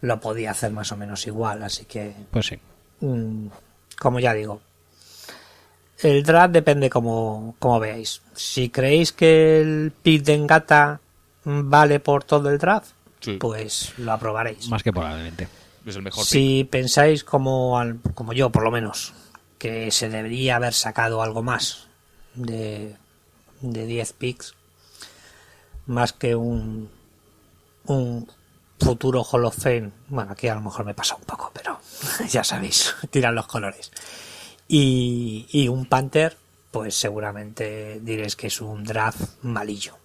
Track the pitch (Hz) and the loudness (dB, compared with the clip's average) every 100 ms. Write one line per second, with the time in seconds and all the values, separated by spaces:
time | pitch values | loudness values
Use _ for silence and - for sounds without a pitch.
0 | 127 110 113 110 110 101 113 107 107 104 | 0 -2 -2 -4 -4 -4 -4 -4 -8 -8
1 | 104 101 - 107 110 104 104 - - 113 | -10 -10 -8 -4 -4 -4 -8 -10 -10 -12
2 | 104 101 101 - 107 - _ _ _ _ | -12 -14 -6 -4 -4 -6 _ _ _ _
3 | 143 123 113 110 104 - _ _ _ - | -4 -2 -4 -6 -10 -14 _ _ _ -2
4 | 131 123 123 110 107 104 _ _ _ _ | 0 2 0 0 -4 -10 _ _ _ _
5 | - - - - - _ _ _ _ _ | -20 -20 -20 -20 -20 _ _ _ _ _
6 | 156 143 147 165 180 170 156 143 135 127 | 4 4 6 8 8 6 4 4 4 2
7 | 117 113 113 107 110 117 131 120 107 110 | 0 -2 -2 -4 -10 -2 2 2 2 -6
8 | 110 - _ - - - 123 127 131 156 | -8 -10 _ -12 -6 -2 -2 0 4 4
9 | 165 - 160 160 160 156 156 156 156 - | 4 4 6 8 8 6 4 0 -4 0
10 | - 156 147 151 147 160 - 151 147 147 | 4 6 6 2 6 6 8 6 6 2
11 | _ _ _ _ - 143 143 143 151 143 | _ _ _ _ -4 -2 4 6 8 6
12 | - 143 147 147 143 143 165 208 - _ | 4 0 4 2 2 0 2 0 -2 _
13 | _ _ - 98 120 107 107 - - - | _ _ -10 -4 -4 -4 -6 -6 -8 -8
14 | 120 110 113 110 117 110 117 110 113 87 | -4 -4 -2 -4 -4 -6 -6 -2 -2 -2
15 | 80 78 82 85 90 - - _ - 98 | -4 -6 -10 -10 -12 -12 -20 _ -14 -10
16 | 95 101 104 143 135 135 131 127 127 - | -10 -6 2 4 4 2 0 -2 0 4
17 | 147 151 - 143 131 131 127 123 120 117 | 6 4 0 0 0 0 0 0 -2 -4
18 | - - 113 120 131 113 110 117 107 - | -6 -6 -6 0 2 4 2 0 -4 -8
19 | - - - - _ _ 117 113 113 - | -10 -16 -20 -20 _ _ -10 -6 -2 -2
20 | 113 110 110 117 131 120 120 117 117 110 | -2 -6 -6 -2 0 0 0 -2 -4 -2
21 | 113 113 113 110 117 117 - - - _ | -2 0 -4 -4 -4 -4 -4 -8 -18 _
22 | _ _ - 120 120 113 110 104 107 101 | _ _ -20 -12 -8 -6 -8 -8 -12 -16
23 | _ _ _ _ _ _ 127 113 113 117 | _ _ _ _ _ _ -8 -6 -6 -6
24 | 110 - 123 123 - - _ _ _ - | -6 -6 -8 -8 -14 -20 _ _ _ -20
25 | - - - - _ _ _ - - 120 | -20 -20 -20 -20 _ _ _ -20 -6 -2
26 | 120 - 131 117 117 117 110 110 107 - | -2 -2 -2 0 -2 -4 -6 -8 -12 -18
27 | _ _ _ _ _ _ _ _ - 139 | _ _ _ _ _ _ _ _ -4 -2
28 | 123 120 117 - _ _ _ _ - 120 | -2 -4 -8 -18 _ _ _ _ 2 2
29 | 131 127 113 127 120 - - 123 107 - | 0 0 2 2 2 0 0 0 -2 -12
30 | - 139 98 101 120 110 107 - 104 101 | -10 -8 -8 -4 -4 -4 -8 -8 -8 -4
31 | - - - - - - - - - - | -6 -6 -10 -12 -12 -10 -10 -12 -14 -12
32 | 147 - 120 123 107 95 95 - - - | -8 -6 -2 -2 -2 -4 -2 0 0 -4
33 | - 147 123 117 107 117 101 - - - | -2 0 2 0 -4 -6 -8 -10 -18 -18
34 | - - - - - - _ 156 135 127 | -18 -18 -18 -20 -20 -20 _ 4 4 4
35 | 123 120 120 107 120 147 135 127 127 131 | 0 -2 -4 -8 -4 0 2 0 0 0
36 | 127 156 160 - _ _ _ - 110 - | 2 2 0 -2 _ _ _ -8 -6 -4
37 | 107 104 104 101 107 107 110 107 107 110 | -4 -4 -8 -8 -14 -10 -8 -8 -12 -12
38 | 113 110 104 - 110 - 107 107 104 110 | -8 -6 -4 -6 -6 -8 -8 -8 -6 -2
39 | 110 - - - 127 113 104 104 - - | -2 -2 -10 -8 -6 -6 -4 -8 -10 -14